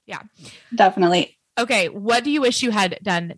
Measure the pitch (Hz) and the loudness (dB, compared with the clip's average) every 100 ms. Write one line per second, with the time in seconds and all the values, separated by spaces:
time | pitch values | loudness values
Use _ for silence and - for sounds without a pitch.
0 | - 185 - _ 147 - _ 233 196 190 | -16 -16 -16 _ -20 -20 _ 2 2 4
1 | 175 180 - _ _ - 240 226 170 202 | 2 2 -2 _ _ -6 0 0 0 -4
2 | 202 233 254 294 254 247 254 214 185 - | 0 0 0 0 0 0 -2 0 0 -2
3 | 208 175 170 | -4 -4 -4